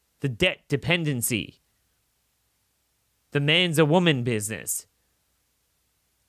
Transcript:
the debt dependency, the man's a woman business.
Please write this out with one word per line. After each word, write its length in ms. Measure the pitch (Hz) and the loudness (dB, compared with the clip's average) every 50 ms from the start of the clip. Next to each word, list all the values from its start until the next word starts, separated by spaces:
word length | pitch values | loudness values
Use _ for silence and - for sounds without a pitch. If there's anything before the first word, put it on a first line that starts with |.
| _ _ _ _ | _ _ _ _
the 100 | - 139 | -6 -6
debt 300 | 120 101 180 185 - - _ - | -2 0 0 0 -2 -2 _ -6
dependency, 920 | 147 127 - - 170 180 165 151 139 123 117 - 127 101 78 - - _ _ _ _ _ _ _ _ _ _ _ _ _ _ _ _ _ _ _ _ _ _ _ _ _ _ _ _ _ _ _ _ _ _ _ | -6 -4 -2 0 0 0 0 -2 -4 -4 -4 -4 -4 -4 -4 -6 -12 _ _ _ _ _ _ _ _ _ _ _ _ _ _ _ _ _ _ _ _ _ _ _ _ _ _ _ _ _ _ _ _ _ _ _
the 80 | - 147 | -4 -2
man's 400 | 143 147 156 175 185 175 156 147 | 0 2 2 2 2 2 4 4
a 60 | 160 | 4
woman 380 | 143 160 185 175 170 147 127 117 | 4 4 4 4 4 2 2 0
business. 640 | 127 120 107 104 107 110 78 60 - - - - _ _ _ _ _ _ _ _ _ _ _ _ _ _ _ _ _ _ _ _ _ _ _ _ _ _ _ _ | -2 -2 -2 -4 -6 -8 -8 -8 -8 -8 -8 -10 _ _ _ _ _ _ _ _ _ _ _ _ _ _ _ _ _ _ _ _ _ _ _ _ _ _ _ _